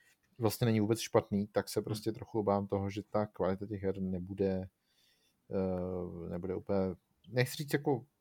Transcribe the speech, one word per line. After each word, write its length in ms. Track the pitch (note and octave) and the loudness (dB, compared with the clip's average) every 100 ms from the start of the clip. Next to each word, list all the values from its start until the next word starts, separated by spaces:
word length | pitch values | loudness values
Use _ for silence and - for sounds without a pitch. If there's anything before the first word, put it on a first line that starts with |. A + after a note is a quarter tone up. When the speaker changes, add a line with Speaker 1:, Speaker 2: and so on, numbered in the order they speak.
| _ _ _ - | _ _ _ 0
Speaker 1:
vlastně 260 | A2+ - | 0 2
není 160 | A#2+ A2 | 4 4
vůbec 200 | G#2 A2+ | 4 2
špatný, 460 | - A#2 - G2+ G2+ | 2 2 4 0 0
tak 220 | - - | -2 0
se 120 | - | -2
Speaker 2:
Hmm. 40 | |
Speaker 1:
prostě 280 | G#2 G#2+ - | -2 -2 -4
trochu 260 | A2+ - A2+ | -4 -4 0
obávám 260 | G2+ G2+ G2 | 2 2 2
toho, 240 | G2+ G2 | -2 -2
že 120 | G#2 | -4
ta 240 | - G#2+ G#2 | -2 -2 -2
kvalita 400 | - F2+ F#2+ G2+ | 0 0 0 -4
těch 160 | G2+ | -4
her 180 | F#2+ F#2+ | -2 -2
nebude, 680 | F#2+ F#2 F2+ G2 G2 F#2+ F#2+ _ _ _ _ _ _ _ - | -2 -4 -4 0 0 0 -4 _ _ _ _ _ _ _ -6
eh, 800 | F#2+ F#2+ F2+ F2+ F2+ F2 F2 E2+ | -2 0 -2 -4 -4 -6 -8 -8
nebude 240 | F2 F2+ | -6 -4
úplně, 240 | F#2 - G2 F#2+ F2 _ _ - | -4 0 2 2 -2 _ _ -4
nechci 280 | A#2+ B2 - | 0 0 -2
říct 160 | C#3+ | -2
jako 320 | C#3+ D3 B2+ - _ | 0 2 0 -2 _